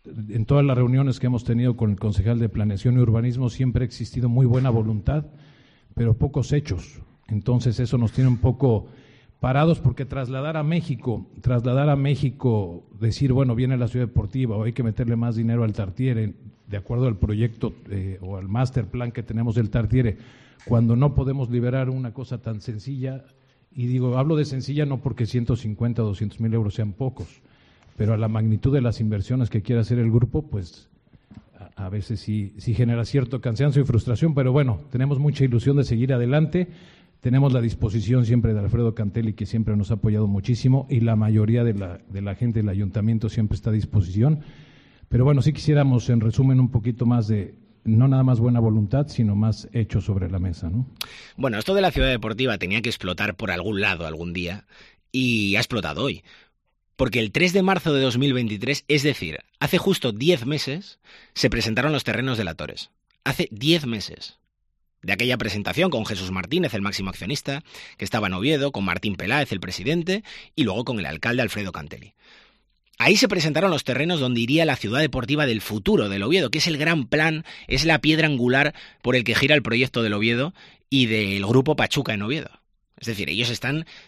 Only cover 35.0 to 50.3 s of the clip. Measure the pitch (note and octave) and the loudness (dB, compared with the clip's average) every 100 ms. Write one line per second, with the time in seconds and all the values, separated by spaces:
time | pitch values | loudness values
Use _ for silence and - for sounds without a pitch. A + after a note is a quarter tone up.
35 | C3+ C3+ D3 C#3+ C3+ A#2 C3+ C#3+ C3 A#2 | 0 2 2 2 2 2 4 2 2 2
36 | B2+ C3 A#2+ D3 D#3+ F3+ F3+ - - - | 2 2 2 2 2 0 -2 -6 -20 -20
37 | _ _ B2+ C3 C#3 B2+ A#2 F#2+ A2 A2 | _ _ 0 4 4 4 0 0 0 0
38 | G2+ B2+ A2+ A#2+ A2+ G#2+ G2+ A#2+ A#2 A2 | 2 2 4 4 4 2 2 2 0 0
39 | G2+ A#2 A2+ G#2+ G2+ A2+ G#2+ G#2 G2 A2 | -2 -2 -2 -2 -4 -2 0 0 0 0
40 | A2+ G#2+ G#2 G2 F#2+ A#2+ C3+ C3 C3+ C3 | 0 2 2 0 0 0 4 2 2 2
41 | A2+ A2 A2 A2 G#2+ A#2+ A#2 G2+ F#2+ F#2+ | 2 2 4 4 4 2 2 0 -4 -10
42 | - G2 G2+ F#2 A#2+ A2+ G#2+ F#2+ G#2 F#2+ | -12 -8 -6 -2 -2 0 0 0 -2 0
43 | G#2+ A2+ A2 - G#2+ - - G#2+ - G#2+ | 0 0 0 0 0 0 0 -2 0 0
44 | F2 F#2+ C3 D#3 - - - - - _ | 0 2 2 2 -2 -18 -20 -20 -20 _
45 | - A#2 C3 C#3+ D3+ D3+ - D3 C#3 B2 | -2 2 4 4 2 0 2 4 4 4
46 | - A#2 A2 A2+ C3+ C3 B2+ A#2 G#2+ A#2 | 2 2 2 2 4 4 4 2 -2 -2
47 | A#2 A#2+ G#2 G#2+ F2+ - - _ - A2 | 0 2 2 -2 -2 -10 -20 _ 2 4
48 | C3+ C3 C3 A#2+ A#2+ A#2+ A2+ G#2+ G2+ C3+ | 6 4 4 4 4 4 4 2 2 0
49 | D3 - A2 G2+ A2 G#2+ - A#2 G#2 G#2+ | 0 0 2 2 2 0 -4 -4 -2 0
50 | F#2 F#2+ F2+ | 0 -2 -2